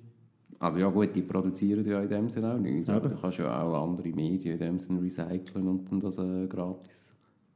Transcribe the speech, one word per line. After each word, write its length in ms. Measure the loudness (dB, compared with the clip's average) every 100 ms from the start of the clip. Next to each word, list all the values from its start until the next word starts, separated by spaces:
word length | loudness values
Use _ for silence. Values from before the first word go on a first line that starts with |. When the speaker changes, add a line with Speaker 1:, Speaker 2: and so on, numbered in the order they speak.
| -16 -20 _ _ _ -2
Speaker 1:
Also 180 | 0 4
ja 80 | 4
gut, 240 | 6 4 2
die 80 |
produzieren 600 | 0 0 0 2 2 2
ja 180 | 2 0
in 60 | 0
dem 200 | 0 0
Sinne 240 | 0 0
auch 60 | 0
nichts, 300 | 0 0 2
aber 180 | 2 2
Speaker 2:
Eben. 80 | -2
Speaker 1:
du 60 |
kannst 180 | -4 -2
ja 240 | -2 0
auch 200 | 0 0 0
andere 200 | -2 -2
Medien 440 | -2 0 0 -2
in 60 | -2
dem 200 | -2 -2
Sinne 220 | -2 -2
recyceln 680 | -2 -2 -4 -4 -4 -2 0
und 240 | 0 0
dann 80 | -2
das, 200 | -2 -2
äh, 260 | -2 -2 -2
gratis 640 | -4 -4 -6 -12 -20 -20 _ _ _ _